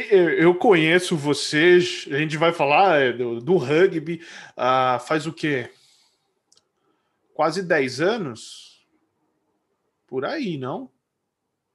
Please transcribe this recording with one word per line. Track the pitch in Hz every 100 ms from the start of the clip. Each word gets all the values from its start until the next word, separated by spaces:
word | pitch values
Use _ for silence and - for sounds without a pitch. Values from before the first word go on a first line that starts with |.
| 247
eu, | 202 170
eu | 147 165 180
conheço | 254 175 156 180 180 170
vocês, | 143 139 - 151 170 180 175 - -
a | 143
gente | 156 151
vai | 170
falar, | 170 139 147 196 156
é, | 131
do, | 117 123 117
do | 123 185
rugby, | 131 151 190 165 151 165 - - - -
ah, | 123 131 127 123 -
faz | 156 151
o |
quê? | 156 156 139 117 - _ _ _ _ _ _ _ _ _ _ _ _ _ _ _
Quase | - 156 165
dez | 180 165 131 117
anos? | 170 233 156 110 - - - _ _ _ _ _ _ _ _ _ _ _ _ _ _
Por | 131 131
aí, | 320 233 151
não? | 127 175 262 _ _ _ _ _ _ _ _